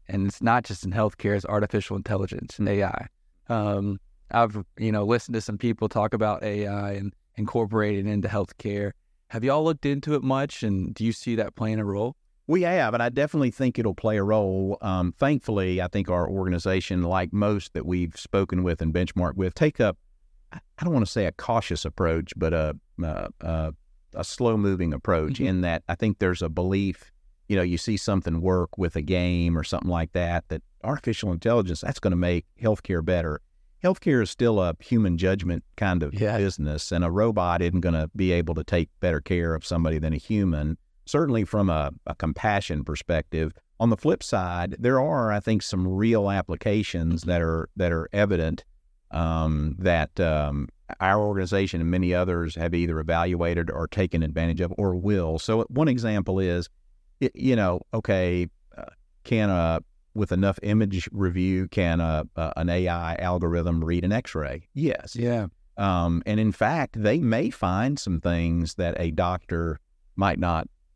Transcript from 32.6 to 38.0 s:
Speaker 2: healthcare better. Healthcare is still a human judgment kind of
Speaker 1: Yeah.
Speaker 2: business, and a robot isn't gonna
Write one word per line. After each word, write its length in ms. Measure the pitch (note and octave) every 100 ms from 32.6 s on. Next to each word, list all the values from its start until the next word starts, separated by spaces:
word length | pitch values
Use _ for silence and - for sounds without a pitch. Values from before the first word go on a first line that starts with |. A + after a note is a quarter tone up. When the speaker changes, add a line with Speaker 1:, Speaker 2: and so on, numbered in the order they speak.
Speaker 2:
healthcare 440 | A2+ G#2 - E2+
better. 360 | D#2+ F2+ E2 D2+ - _ _ _
Healthcare 400 | F3+ F#3 F3 C3
is 80 | G2+
still 300 | - A#2 G#2
a 160 | F2 E2
human 380 | - A#2 G2 E2+
judgment 460 | F#2 G2 F2 E2+ - -
kind 280 | G2+ F2+
of 100 | D2
Speaker 1:
Yeah. 240 | G2+ G#2+ A2
Speaker 2:
business, 540 | G2 - D2+ D2+ -
and 120 | F2
a 60 | F2
robot 500 | F#2 A2+ G#2 F2 E2+
isn't 200 | F2 F2+
gonna 280 | F2 D#2+